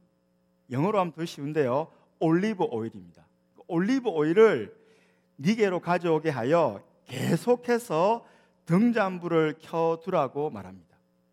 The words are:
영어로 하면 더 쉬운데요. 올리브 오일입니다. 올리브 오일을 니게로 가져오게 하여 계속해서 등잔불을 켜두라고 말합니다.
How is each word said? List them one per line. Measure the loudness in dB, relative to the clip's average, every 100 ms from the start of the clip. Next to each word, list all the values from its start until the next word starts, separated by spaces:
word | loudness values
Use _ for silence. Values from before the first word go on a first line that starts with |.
| _ _ _ _ _ _ -8
영어로 | -4 0 0
하면 | -2
더 | -4 -10
쉬운데요. | -8 -6 -2 0 0 -4 _ _ -2
올리브 | 2 2 0 -2 -4
오일입니다. | -4 -8 -10 -20 -20 _ _ _ _ -6
올리브 | -2 0 0 0
오일을 | 0 2 6 6 6 -4 -14 _ _ _ _ _ -6
니게로 | -2 2 0 0
가져오게 | -2 -2 0 0 0
하여 | -2 0 2 2 -2 -16 _ -14
계속해서 | -6 -2 -2 0 -2 0 -4 -2 0 0 0 -6 _ _ _ 0
등잔불을 | 2 2 2 -2 -4 0 2 2 -2
켜두라고 | -6 -2 0 -2 -2 -2 -2 -4 -8
말합니다. | -8 -16 -20 _ _ _ _ _